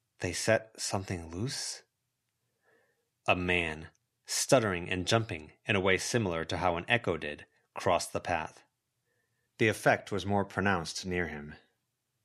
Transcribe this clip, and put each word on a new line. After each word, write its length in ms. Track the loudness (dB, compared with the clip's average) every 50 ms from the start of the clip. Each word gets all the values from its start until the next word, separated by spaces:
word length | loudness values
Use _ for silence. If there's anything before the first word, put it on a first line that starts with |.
| _ _ _ -6
"They 140 | -4 -4 -4
set 480 | -2 2 4 2 2 2 -2 -12 -10
something 500 | -8 -4 -4 -4 -4 -4 -6 -6 -8 -8
loose?" 520 | -8 -6 -6 -4 -6 -6 -8 -8 -10 -12 -14 _ _ _ _ _ _ _ _ _ _ _ _ _ _ _ _ _ _ _ _ _ _ _ _ _ _ _ 0
A 100 | 0 0
man, 540 | 2 2 2 2 2 2 0 -4 -8 -12 -16 -20 _ _ _ _ _ _
stuttering 640 | -6 -4 -2 2 4 4 4 4 4 0 -2 -2 -2
and 160 | -4 -2 0
jumping 460 | 2 2 2 2 0 -6 -8 -10 -12 -20 _ _
in 100 | 0 0
a 40 | 2
way 160 | 4 4 4
similar 480 | 2 2 0 0 0 0 0 -2 -2 -4
to 100 | -4 -2
how 200 | 0 0 0 0
an 80 | 0 0 0
echo 280 | 0 0 2 0 -2
did, 300 | -2 -4 -8 -8 -10 -14 -20 _ _ _ _ -10
crossed 380 | -2 2 2 2 2 2 -2 -6
the 80 | -6
path. 440 | -4 -2 -2 -2 -4 -6 -12 -18 -20 _ _ _ _ _ _ _ _ _ _ _ _ _ _ _ _ _ _ 2
The 100 | 4 4
effect 420 | 4 4 4 4 4 4 2 -2
was 160 | -4 -4 -2
more 180 | 0 0 0 0
pronounced 640 | 0 0 0 2 2 2 2 0 -4 -8 -8 -6
near 220 | -4 -2 -2 -2 -4
him. 260 | -6 -10 -12 -14 -16 -18 _ _ _ _ _ _ _ _ _ _ _ _ _